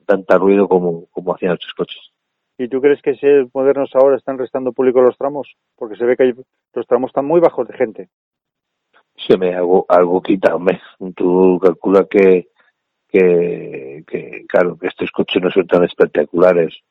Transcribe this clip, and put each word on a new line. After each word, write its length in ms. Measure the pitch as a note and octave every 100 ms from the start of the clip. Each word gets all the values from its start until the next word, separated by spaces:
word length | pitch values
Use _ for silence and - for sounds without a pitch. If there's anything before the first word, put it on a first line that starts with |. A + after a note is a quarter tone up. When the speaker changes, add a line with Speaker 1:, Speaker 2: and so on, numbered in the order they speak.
| -
Speaker 1:
tanta 320 | F#2+ F#2 F#2
ruido 300 | F#2+ G2+ F#2
como, 400 | F#2 F2+ E2+ F2
como 260 | - F2+ F2
hacían 180 | F#2
estos 200 | E2 -
coches. 260 | - F2 - _ _ _ _ _ -
Speaker 2:
¿Y 120 | B2
tú 100 | C3
crees 220 | C#3+ C#3+
que 140 | D3+ B2
si 120 | C#3+ C#3+ B2+
modernos 360 | C3+ C3+ C#3 C3+ C3
ahora 200 | C3+ B2+
están 220 | - C3
restando 340 | B2 C3 B2+
público 280 | A#2+ B2+ B2
a 20 |
los 140 | B2 -
tramos? 360 | C#3 C#3+ B2+ _ _ -
Porque 220 | A#2+ G2+
se 80 | A#2+
ve 100 | B2+
que 80 |
hay, 100 | C3 A#2+ - _ _
los 140 | B2+ -
tramos 220 | A#2+ B2+
están 160 | - C#3
muy 160 | E3+
bajos 260 | E3 - A#2
de 100 | -
gente. 300 | A#2+ G2+ F#2 _ _ _ _ _ _ _ _ _ _ -
Speaker 1:
Sí, 180 | - G2+
me, 160 | F2+
algo, 320 | F2+ F2 F#2 -
algo 320 | F2 F2 F2+
quita, 340 | - F#2+ G2 F#2
hombre. 240 | F2+ F2+ - - F#2+ F2
Tú 420 | F#2 F2+ F#2 F2+
calcula 440 | F#2 D#2 G2 G2 F2
que, 380 | G#2 F#2+ F#2 - _ _ _ _ _ _
que, 960 | G2 F#2 F2 F2 E2+ D#2+ D2 C2+ D2 -
que, 380 | - B1 G#1+ -
claro, 300 | F#2 F2+ E2
que 100 | F2+
estos 240 | - F2+
coches 300 | - G2+ G2+
no 100 | F2+
son 160 | F#2+ E2+
tan 160 | F2+
espectaculares. 880 | F2 - - E2+ D2 E2+ F2+ F2 D#2+ - _